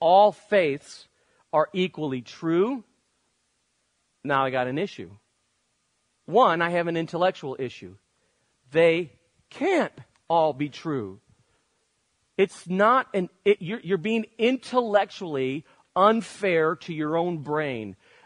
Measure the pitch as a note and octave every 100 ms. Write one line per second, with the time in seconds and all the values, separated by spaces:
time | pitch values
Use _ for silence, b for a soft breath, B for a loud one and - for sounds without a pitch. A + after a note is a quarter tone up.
0 | E3 F#3+ G#3 - _ G#3 D#3+ C#3 - -
1 | - _ _ _ _ D#3 D#3 F#3+ F#3 -
2 | D3+ C3 A#2 - E3 E3+ G#3+ C4+ - _
3 | _ _ _ _ _ _ _ _ _ _
4 | _ _ C#3+ C#3 C3+ B2+ B2+ C#3 G3 -
5 | F2+ G2+ _ _ _ _ _ _ _ _
6 | _ _ - G3 A#3+ E3 E3+ F3 E3+ E3
7 | E3 E3 F#3 F3+ C#3+ C3 B2+ - F#2 G2
8 | _ _ _ _ _ _ B2+ D3 E3+ E3
9 | E3 _ _ _ _ - E4 F4+ G#3 -
10 | - _ - E3 D#3 C3 D3 - E3+ C#3
11 | G2+ F#2+ _ _ _ _ _ _ _ _
12 | _ _ _ - G3 - E3+ F#3+ G#3+ B3+
13 | - G3 F3 _ G3 G#3 E3 A3 E3 F#3+
14 | F#3+ A3+ G#3+ - A#3 C4 - B3+ A#3 G3+
15 | A3 - F3+ C#3 C3 C#3 b b b F3+
16 | G3+ A3+ F#3+ - G3 E3 D#3 F3 - D#3
17 | D3+ E3 F3 E3 C#3 D3+ D3 A#2+ G#2 F#2+
18 | b b